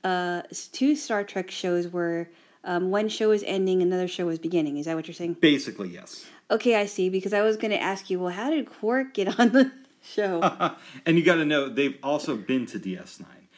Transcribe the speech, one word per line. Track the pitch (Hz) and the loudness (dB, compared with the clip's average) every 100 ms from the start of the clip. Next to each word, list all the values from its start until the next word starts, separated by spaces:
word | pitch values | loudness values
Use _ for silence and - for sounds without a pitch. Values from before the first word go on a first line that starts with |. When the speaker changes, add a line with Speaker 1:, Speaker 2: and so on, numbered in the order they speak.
Speaker 1:
uh, | 185 180 180 175 - | -2 0 0 -4 -6
s-, | - - | -12 -12
two | - 269 285 | 0 2 2
Star | - 208 | 0 -2
Trek | 202 196 185 | -2 -6 -6
shows | - 185 175 175 | -4 0 0 0
were, | 175 170 170 170 - _ _ | -2 -2 -2 -6 -12 _ _
um, | - 175 185 | -4 -2 0
one | 202 214 | 0 0
show | - 214 | 2 4
was | 208 - | 4 2
ending, | 190 190 185 | 0 2 4
another | 175 185 180 | 4 2 -2
show | - 175 | -2 -2
was | 165 | -2
beginning. | 165 170 151 147 | 0 0 0 -2
Is | 156 | -4
that | 160 | -4
what | 160 | -6
you're | 165 | -8
saying? | 175 170 | -6 0
Speaker 2:
Basically, | 160 139 113 104 92 | 0 0 -2 -8 -10
yes. | 85 - - - - - | -10 -16 -18 -20 -20 -4
Speaker 1:
Okay, | 220 247 220 | 0 2 2
I | 202 | 0
see, | - 185 | -2 -2
because | 185 190 | 0 0
I | 202 | 2
was | 220 214 | 2 0
gonna | 220 208 | -2 -2
ask | 175 196 - | -2 -6 -4
you, | 180 | -4
well, | 180 | -4
how | 180 254 | -4 -2
did | 311 233 | -2 -4
Quark | - 214 254 262 - | -6 -2 0 -2 -2
get | 190 - | -2 4
on | 233 | 6
the | 262 262 - - | 6 4 0 -20
<laughs> | _ | _
show? | - - 202 170 180 - 170 - - | -6 -2 0 2 0 0 -2 -2 -14
Speaker 2:
<laughs> | 135 170 | -6 2
And | 165 | 4
you | |
gotta | 165 165 151 | 6 4 4
know, | 147 135 | 2 0
they've | 117 139 - | 0 0 -2
also | 139 147 - 113 | -2 -2 -2 -6
been | 95 131 113 | -2 -2 -2
to | 101 | -6
D | 95 90 | -8 -8
S | - - | -12 -18
nine | 95 - _ | -20 -20 _